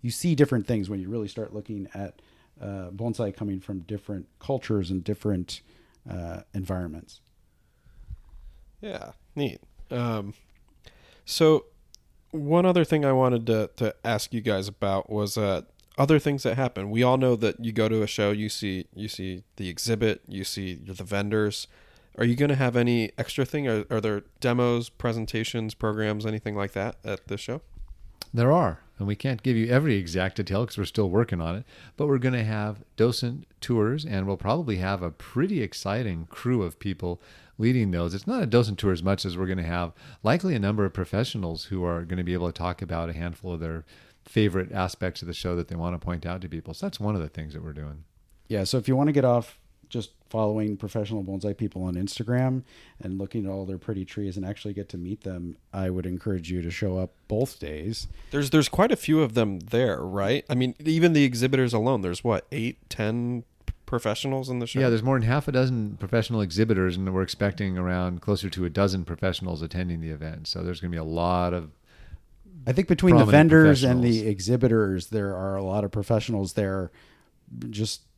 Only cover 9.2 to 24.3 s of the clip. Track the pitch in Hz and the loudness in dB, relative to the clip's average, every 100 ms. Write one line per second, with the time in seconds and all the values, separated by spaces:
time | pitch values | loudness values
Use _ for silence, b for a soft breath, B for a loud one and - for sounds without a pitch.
9.2 | _ - 143 - - _ - 123 120 113 | _ -4 -4 -4 -20 _ -10 -4 -2 -4
10.2 | 101 - _ _ _ _ - b b b | -6 -14 _ _ _ _ -20 b b b
11.2 | - - 160 156 - _ _ - _ _ | -10 4 6 6 2 _ _ -20 _ _
12.2 | _ 160 143 165 185 180 160 156 143 131 | _ -8 2 4 6 4 4 4 4 4
13.2 | 127 123 113 110 107 - 110 - 113 110 | 4 2 2 0 0 -2 -4 -2 -2 -2
14.2 | - 117 107 101 98 101 101 98 - 104 | -2 -4 0 0 -2 -4 -2 -2 -2 -4
15.2 | 104 107 104 92 - _ _ - 139 156 | -2 -2 0 -2 -4 _ _ -2 4 4
16.2 | 147 139 127 117 127 - 101 110 123 131 | 4 -2 0 0 -2 -2 -4 2 4 4
17.2 | 131 120 110 - 117 107 110 110 107 - | 4 4 2 -2 -4 0 2 2 -2 0
18.2 | 104 104 107 - 104 92 90 87 107 - | 0 0 -4 -4 -4 -4 -6 -10 -10 -8
19.2 | 95 92 - - 95 80 - 113 113 104 | -8 -10 -14 -10 -8 -6 -2 0 2 0
20.2 | - 95 95 - 95 85 95 92 92 101 | -6 -8 -8 -6 -8 -8 -12 -12 -6 -4
21.2 | 101 110 107 104 - b b b b - | 0 2 0 -2 -12 b b b b -2
22.2 | 117 120 143 139 127 120 120 120 110 - | 0 2 2 4 2 2 4 2 0 -4
23.2 | 117 - 131 151 139 110 104 110 107 101 | -6 -2 -2 0 0 -2 0 -2 0 -2
24.2 | - | -6